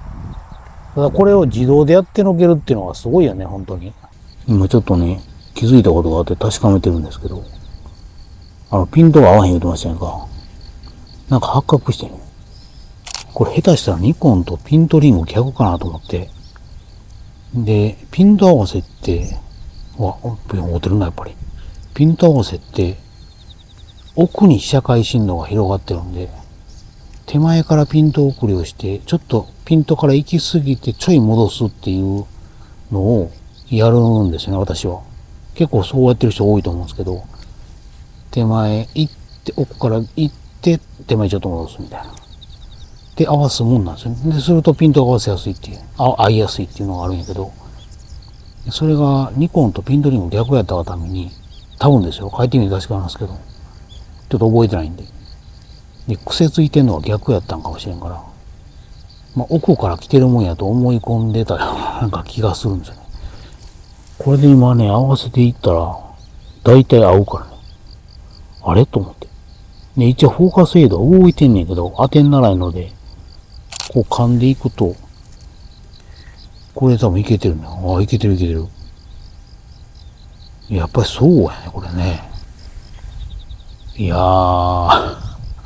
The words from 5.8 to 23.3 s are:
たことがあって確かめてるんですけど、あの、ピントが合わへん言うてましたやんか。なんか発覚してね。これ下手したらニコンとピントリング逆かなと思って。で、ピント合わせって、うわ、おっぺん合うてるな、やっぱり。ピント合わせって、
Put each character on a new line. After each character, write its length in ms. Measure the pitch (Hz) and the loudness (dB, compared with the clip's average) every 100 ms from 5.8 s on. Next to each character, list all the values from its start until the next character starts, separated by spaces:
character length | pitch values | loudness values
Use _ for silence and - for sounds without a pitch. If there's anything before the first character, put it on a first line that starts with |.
た 80 | 95 | 6
こ 100 | 82 | 2
と 80 | 82 | 0
が 80 | 80 | -2
あ 40 | |
っ 40 | 85 | -2
て 100 | - | -4
確 240 | - - | -4 0
か 100 | 107 | 2
め 80 | 98 | 2
て 100 | 92 | 0
る 100 | 85 | -2
ん 40 | |
で 80 | 73 | -6
す 80 | - | -10
け 80 | - | -12
ど、 160 | - - - - - - - - - - - - - - | -12 -14 -18 -20 -20 -20 -20 -20 -20 -20 -20 -20 -20 -4
あ 60 | 101 | -4
の、 100 | 92 | 0
ピ 160 | 156 | 6
ン 80 | 165 | 6
ト 100 | 151 | 8
が 80 | 127 | 8
合 80 | 101 | 8
わ 80 | 95 | 6
へ 40 | |
ん 20 | |
言 60 | 87 | 2
う 40 | |
て 60 | 85 | -2
ま 100 | 82 | -4
し 60 | |
た 60 | - | -6
や 60 | 85 | -6
ん 40 | |
か。 260 | 85 - - - - - - - - - - - - | -8 -10 -14 -18 -18 -20 -20 -20 -20 -20 -20 -20 -2
な 80 | 131 | -2
ん 20 | |
か 80 | - | 0
発 200 | 131 - | -2 2
覚 240 | 143 - | 0 0
し 60 | - | -6
て 100 | - | -10
ね。 120 | - - - - - - - - - - - - | -16 -20 -20 -20 -20 -20 -20 -20 -20 -14 -14 -10
こ 120 | - 113 | -4 -2
れ 60 | - | 0
下 160 | - | 2
手 60 | 165 | 2
し 80 | - | 0
た 80 | |
ら 60 | 85 | -2
ニ 140 | 101 | -2
コ 220 | 165 156 98 | 0 2 2
ン 80 | |
と 140 | 85 85 | -2 -8
ピ 200 | - 151 | 0 2
ン 100 | 160 | 4
ト 120 | 160 | 4
リ 100 | 147 | 4
ン 100 | 95 | 4
グ 60 | 78 | 0
逆 260 | 107 127 | -2 -4
か 100 | - | -2
な 160 | 110 87 | -2 -2
と 80 | 85 | -6
思 100 | 80 | -10
っ 40 | - | -8
て。 240 | 87 92 - - - - - - - - - - - - 120 | -8 -10 -16 -20 -20 -20 -20 -20 -20 -20 -20 -20 -20 -10 -6
で、 420 | 110 107 104 - - | 0 0 0 -4 -8
ピ 120 | - | 2
ン 140 | 196 208 | 4 6
ト 100 | 190 | 6
合 120 | 156 | 4
わ 80 | 98 | 2
せ 100 | 95 | -4
っ 60 | |
て、 520 | - - - 85 - - - - - - - - | -8 -8 -4 -4 -4 -10 -14 -20 -20 -18 -18 -6
う 60 | |
わ、 140 | 98 - | -6 -6
お 120 | 123 | -10
っ 40 | 110 - | -10 -8
ぺ 100 | 98 | -6
ん 40 | |
合 140 | 85 82 | -4 -4
う 40 | |
て 100 | 87 | 0
る 80 | 101 | 0
な、 80 | 90 | -2
や 60 | |
っ 40 | - | -6
ぱ 100 | - | -14
り。 100 | - - - - - - - | -14 -16 -14 -16 -18 -12 0
ピ 100 | 156 | 2
ン 100 | 165 | 4
ト 120 | 170 | 4
合 100 | 143 | 4
わ 60 | |
せ 140 | 104 87 | 0 -6
っ 20 | |
て、 360 | - - 90 90 - - - | -8 -4 -4 -4 -16 -20 -20